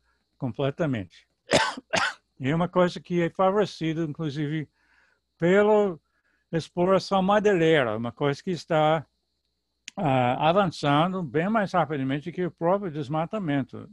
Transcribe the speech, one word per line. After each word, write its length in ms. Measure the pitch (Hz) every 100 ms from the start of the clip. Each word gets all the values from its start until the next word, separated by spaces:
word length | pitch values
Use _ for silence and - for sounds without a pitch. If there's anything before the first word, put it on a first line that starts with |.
| _ _ _ -
completamente. 920 | 135 113 139 - 160 120 90 - _ _ -
<coughs> 760 | - - - - - - - _ -
E 100 | 131
é 60 | 165
uma 120 | 175
coisa 320 | 180 180 175
que 220 | - 175
é 80 | 165
favorecida, 720 | - 190 202 190 - 160 156
inclusive, 640 | 160 143 160 135 147 160 143 _ _ _ _ _ _ -
pela 640 | 170 196 208 214 202 160 _ _ _ _ -
exploração 680 | 165 - - 180 190 - 196
madeireira, 760 | 185 208 208 190 160 160 120 107
uma 160 | 117
coisa 300 | - 143 139
que 80 | -
está, 560 | 170 - 156 156 160 - _ _ _ _ _ _ _ - -
ah, 540 | 165 131 123 131 151
avançando 720 | 180 190 - 147 143 175 185
bem 260 | 160 139 180
mais 220 | 220 196
rapidamente 600 | 180 143 151 131 143 156
que 120 | 151
o 60 | 180
próprio 400 | - 165 196 202
desmatamento 960 | 147 127 156 165 220 180 143 123 107 107